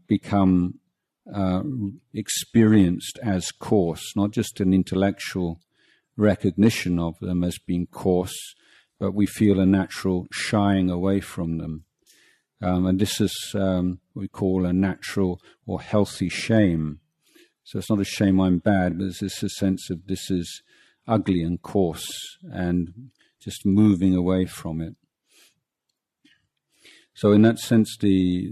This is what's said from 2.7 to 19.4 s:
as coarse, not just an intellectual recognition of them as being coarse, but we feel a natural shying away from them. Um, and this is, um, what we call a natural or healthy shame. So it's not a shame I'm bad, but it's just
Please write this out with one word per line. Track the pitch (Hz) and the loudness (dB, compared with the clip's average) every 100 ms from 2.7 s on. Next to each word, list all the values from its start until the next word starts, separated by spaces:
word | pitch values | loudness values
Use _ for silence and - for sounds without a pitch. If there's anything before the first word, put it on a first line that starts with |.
| 107 90 90 - - | 6 6 2 -6 -8
as | 113 92 - | -4 -4 -4
coarse, | - - 107 85 80 - 104 | -12 0 2 2 -4 -6 -2
not | 104 | -2
just | 113 107 - | -2 -6 -2
an | 95 | 2
intellectual | 95 90 92 98 - - 98 87 82 _ _ _ _ _ - | 2 2 0 0 -2 -8 -6 -6 -6 _ _ _ _ _ 0
recognition | 104 95 101 85 110 - 92 87 | 0 2 -2 2 2 2 -2 -2
of | 85 82 | -4 -6
them | 95 87 | -4 -2
as | 87 - | -2 -4
being | - 87 87 | -6 -4 -4
coarse, | - 98 90 90 - - - _ _ _ _ | -4 0 0 0 -8 -16 -20 _ _ _ _
but | 98 | -4
we | 98 101 | 0 -2
feel | - 107 98 | 2 4 4
a | 92 | 4
natural | 98 92 - 95 90 92 | 4 0 -4 -2 -2 -4
shying | - - 107 101 95 90 | -8 -2 0 2 2 0
away | 87 95 98 | 0 0 -2
from | - - 82 82 | -4 -8 -6 -6
them. | 80 78 _ _ _ _ _ _ _ _ | -8 -12 _ _ _ _ _ _ _ _
Um, | 92 90 92 | -2 0 2
and | 95 | 2
this | 107 - | 0 0
is, | 104 - - 101 | -2 -2 -8 -2
um, | 95 92 90 90 _ | 0 0 -2 -4 _
what | - | -12
we | 98 | -12
call | - 95 92 90 | -4 0 0 0
a | |
natural | 90 95 - - - 95 90 _ _ - | 2 0 -2 -8 -2 -2 -4 _ _ -10
or | 92 | -10
healthy | - 107 98 - 90 | 0 0 0 -2 -6
shame. | - - 110 101 82 78 76 _ _ _ _ _ _ | -4 2 4 4 2 -4 -8 _ _ _ _ _ _
So | - 104 | -10 -10
it's | - | -2
not | 104 | -2
a | |
shame | 98 - 101 92 | -2 0 2 2
I'm | 95 90 | 2 2
bad, | 107 98 90 85 | 2 2 0 -2
but | 95 | -6
it's | 90 | -6
just | 98 - | -10 -6